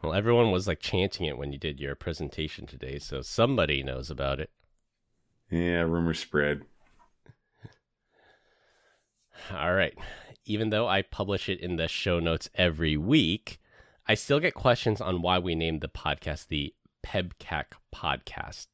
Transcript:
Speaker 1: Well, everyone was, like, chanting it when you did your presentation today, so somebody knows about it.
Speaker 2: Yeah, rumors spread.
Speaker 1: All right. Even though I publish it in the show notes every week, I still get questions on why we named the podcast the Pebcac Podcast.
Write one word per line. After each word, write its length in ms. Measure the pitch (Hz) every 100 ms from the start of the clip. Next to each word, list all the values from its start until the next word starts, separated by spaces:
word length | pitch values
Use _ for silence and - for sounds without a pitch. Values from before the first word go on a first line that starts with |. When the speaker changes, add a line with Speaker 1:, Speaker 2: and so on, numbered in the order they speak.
Speaker 1:
Well, 120 | 78
everyone 380 | 87 107 120 117
was, 140 | 92 98
like, 140 | 85
chanting 460 | - 92 98 - 82
it 120 | 65
when 140 | 71
you 80 | 71
did 200 | 80 67
your 140 | 69
presentation 720 | 69 - 80 73 - 78 - -
today, 340 | 64 64 69
so 220 | - 69
somebody 600 | 65 - 117 131 78 69
knows 260 | 67 64 67
about 300 | 67 67 67
it. 100 | 78 _ _ _ _ _ _ _ _ _ _
Speaker 2:
Yeah, 300 | 82 87 85
rumors 380 | 82 85 85 78
spread. 440 | - 76 73 73 - _ _ _ _ _ - - _ _ - _ _ _ _ _ _ _ _ _ _ _ _ _ _ _ _ - -
Speaker 1:
All 220 | 90 80
right. 240 | 92 87 - - - - - -
Even 240 | 104 113
though 180 | 107 117
I 140 | 95
publish 480 | 98 - 98 98 -
it 100 | 92
in 160 | 90 87
the 140 | 82
show 300 | - - 87
notes 300 | 82 80 - -
every 400 | 90 78 80 76
week, 640 | 87 151 87 101 - - _ - - _ -
I 60 |
still 260 | 110 - 143
get 140 | 170
questions 480 | - 131 123 120 104
on 200 | 82 90
why 160 | 87 92
we 160 | 90
named 280 | 82 82 80
the 80 | -
podcast 580 | - 76 73 - 73 -
the 260 | 76 71 _ _ _ -
Pebcac 600 | 101 90 - - 80 - - _
Podcast. 720 | - 80 67 - - - - -